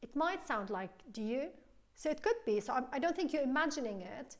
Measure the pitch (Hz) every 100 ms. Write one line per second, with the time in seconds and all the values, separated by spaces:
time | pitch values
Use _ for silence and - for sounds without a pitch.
0 | 233 285 320 370 - 233 196 196 185 -
1 | - 220 214 247 302 - - - - -
2 | 311 302 - 466 - 415 - 254 254 277
3 | 330 349 359 311 269 269 311 294 240 202
4 | 180 208 277 -